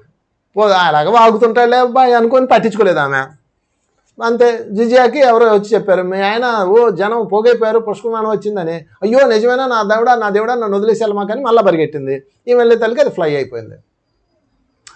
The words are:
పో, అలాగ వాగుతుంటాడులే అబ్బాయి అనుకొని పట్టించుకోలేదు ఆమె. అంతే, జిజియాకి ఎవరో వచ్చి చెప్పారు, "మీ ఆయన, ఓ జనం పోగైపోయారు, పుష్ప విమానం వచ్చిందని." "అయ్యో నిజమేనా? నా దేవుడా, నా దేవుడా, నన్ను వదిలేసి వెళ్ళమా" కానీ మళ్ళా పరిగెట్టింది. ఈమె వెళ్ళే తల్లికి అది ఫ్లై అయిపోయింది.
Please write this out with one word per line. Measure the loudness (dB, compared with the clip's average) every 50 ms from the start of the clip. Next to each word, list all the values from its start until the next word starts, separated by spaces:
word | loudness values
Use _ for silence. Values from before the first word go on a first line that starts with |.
| _ _ _ _ _ _ _ _ _ _ -4 0
పో, |
అలాగ | 0 2 2 2 2 2 2 0 0 2
వాగుతుంటాడులే | 4 4 4 4 4 2 2 0 2 2 2 2 2 2
అబ్బాయి | 2 2 2 2 2 4 4
అనుకొని | 2 2 2 2 0 2
పట్టించుకోలేదు | 2 2 2 2 0 0 0 0 2 2 0
ఆమె. | -2 -2 -2 -4 -4 -6 -10 _ _ _ _ _ _ _ _ _ _ _ _ _ _ _ _ -6 -4
అంతే, | -2 0 2 2 2 2 -2 -6 -8
జిజియాకి | -4 -4 0 2 2 2 2 2 2 2
ఎవరో | 2 4 4 4 4 4
వచ్చి | 2 2 0
చెప్పారు, | 0 -2 -2 0 0 0 0
"మీ | -2 -4 -4 -4
ఆయన, | -4 -2 -2 -2 -2 -2 -2 -2 0
ఓ | 2 2 2 2 2
జనం | 0 -2 -4 -4 -4 -4 -4
పోగైపోయారు, | -2 -2 0 2 2 2 2 0 0 0 -2
పుష్ప | -2 -4 -6 -8 -8 -6
విమానం | -6 -4 -4 -4
వచ్చిందని." | -4 -4 -6 -6 -6 -6 -6 -6 -8 -10 -12 _ _ _ -4
"అయ్యో | 0 2 2 2 2
నిజమేనా? | 2 0 0 0 0 -2 -2 -2
నా | -2 -2 -2
దేవుడా, | -2 -2 0 2 0 0
నా | 0 0 -2
దేవుడా, | -2 -2 -2 -2 -4
నన్ను | -4 -4 -4 -4 -2
వదిలేసి | 0 -2 -2 -2 -2
వెళ్ళమా" | -4 -4 -4 -6
కానీ | -6 -6 -6 -2
మళ్ళా | 0 2 2
పరిగెట్టింది. | 2 0 0 -2 -2 -4 -6 -8 -8 -8 -8 -8 -10 _ _ _ _ -2
ఈమె | 0 2
వెళ్ళే | 2 2 2
తల్లికి | 2 0 -2 0 0
అది | -2 -2
ఫ్లై | -2 -4 -4 -2 -2
అయిపోయింది. | -4 -6 -6 -10 -12 -14 -16 -18 -20 _ _ _ _ _ _ _ _ _ _ _ _ _ _ _ _ _ _ _ _ _ -20 -20